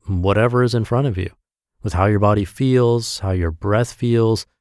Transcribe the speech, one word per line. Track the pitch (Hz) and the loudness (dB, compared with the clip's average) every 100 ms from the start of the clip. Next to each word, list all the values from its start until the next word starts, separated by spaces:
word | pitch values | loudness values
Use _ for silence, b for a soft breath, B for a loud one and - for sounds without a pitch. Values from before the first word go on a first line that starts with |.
| - | -6
whatever | 92 92 101 117 123 | -2 0 2 2 2
is | 123 | 0
in | 117 110 | 0 -2
front | 120 139 | -2 -2
of | 92 | -4
you, | 92 _ _ _ _ _ | -8 _ _ _ _ _
with | 107 | -6
how | 90 101 | 0 2
your | 104 | 2
body | 104 104 95 | 2 2 -2
feels, | - 135 127 120 120 117 - | -2 0 2 2 0 -4 -8
how | 98 | -4
your | 92 85 | -2 -2
breath | 80 101 107 120 | -4 -2 0 -2
feels, | - 120 117 113 110 - _ | -4 -2 2 2 0 -4 _